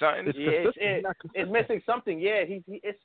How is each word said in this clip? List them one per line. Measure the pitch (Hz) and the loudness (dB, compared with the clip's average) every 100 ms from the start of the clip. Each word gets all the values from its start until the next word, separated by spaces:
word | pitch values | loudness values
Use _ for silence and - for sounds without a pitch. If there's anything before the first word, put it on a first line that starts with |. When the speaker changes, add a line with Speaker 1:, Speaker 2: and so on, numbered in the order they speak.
Speaker 1:
something. | 156 143 92 | 2 2 -2
Speaker 2:
It's | 135 | 0
Speaker 3:
yeah, | 147 | 2
it's, | 160 | 2
Speaker 2:
consistent. | 185 262 | 2 2
He's | 208 277 | 0 0
Speaker 3:
it, | |
Speaker 2:
not | 190 | -2
Speaker 3:
it's | 180 | -6
Speaker 2:
consistent. | 165 190 180 | -8 -4 0
Speaker 3:
missing | 226 226 220 - | 0 2 -2 0
something. | 240 - 165 | -2 -2 -2
Yeah, | 185 214 | 0 0
he, | 170 196 175 | 0 -4 -10
he, | 202 | -10
it's | 202 202 | -10 -8